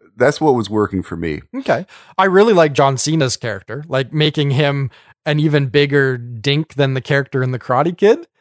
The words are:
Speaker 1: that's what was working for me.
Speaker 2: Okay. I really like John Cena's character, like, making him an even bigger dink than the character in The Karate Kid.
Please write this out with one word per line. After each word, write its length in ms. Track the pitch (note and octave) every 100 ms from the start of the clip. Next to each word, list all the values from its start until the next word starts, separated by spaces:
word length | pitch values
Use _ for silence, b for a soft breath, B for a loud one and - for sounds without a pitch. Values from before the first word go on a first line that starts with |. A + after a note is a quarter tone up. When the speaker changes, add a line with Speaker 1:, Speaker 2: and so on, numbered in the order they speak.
| _ A2
Speaker 1:
that's 240 | B2+ D3
what 140 | D#3
was 140 | B2 G2+
working 340 | G#2+ G2+ F#2+
for 140 | - E2+
me. 240 | E2 D2+ - C4
Speaker 2:
Okay. 300 | C4 C3+ F#3+ B B -
I 80 | F#3+
really 260 | F#3 A3+
like 220 | F#3 D#3
John 220 | C#3 C#3 C3+
Cena's 380 | D#3 D#3+ C3 -
character, 460 | A#2+ G2+ - C#3 D#3+
like, 240 | C3 B2
making 380 | D#3 D#3 D#3 C#3+
him 380 | C3+ C#3+ C#3+ C3 b b _
an 160 | D#3 D3+
even 260 | D#3 D3 C3+
bigger 520 | D3 C#3+ C#3+ C3+ B2
dink 560 | A#2+ A#2 C#3 C#3+ D#3
than 200 | C#3 C3+
the 60 | C3
character 420 | - C#3+ C3+ C3+
in 80 | B2+
The 60 | B2+
Karate 380 | - B2+ D#3 F3
Kid. 300 | G3+ D#4+ - _